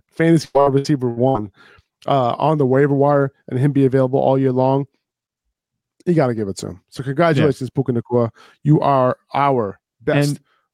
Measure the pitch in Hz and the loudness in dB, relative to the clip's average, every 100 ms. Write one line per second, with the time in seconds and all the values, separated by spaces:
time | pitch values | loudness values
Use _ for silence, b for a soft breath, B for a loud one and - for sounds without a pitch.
0 | _ - 165 160 - 139 139 135 139 143 | _ -2 2 2 2 0 2 0 0 -2
1 | 123 117 131 135 107 b b b b _ | -2 -2 -2 -2 -6 b b b b _
2 | - 139 120 - 147 156 131 131 143 143 | -4 -2 0 -2 -2 0 0 2 2 2
3 | 143 143 139 _ - 127 147 139 135 135 | 2 2 -2 _ -10 -2 0 2 2 2
4 | 127 135 131 135 131 127 131 139 139 _ | 0 0 0 0 0 0 0 0 -4 _
5 | _ _ _ _ _ _ _ _ _ _ | _ _ _ _ _ _ _ _ _ _
6 | - 165 127 113 98 92 101 92 _ - | -2 0 0 -2 -6 -8 -12 -14 _ -12
7 | 127 139 170 147 151 - 123 - 131 117 | -8 0 2 2 0 0 -6 -4 -2 -4
8 | - 120 117 b b b 147 151 143 135 | -2 -2 -2 b b b 0 2 2 2
9 | 127 - _ 135 143 131 101 - _ _ | 0 -2 _ -2 0 0 -4 -8 _ _
10 | 117 147 143 139 _ _ _ | -2 0 -2 -4 _ _ _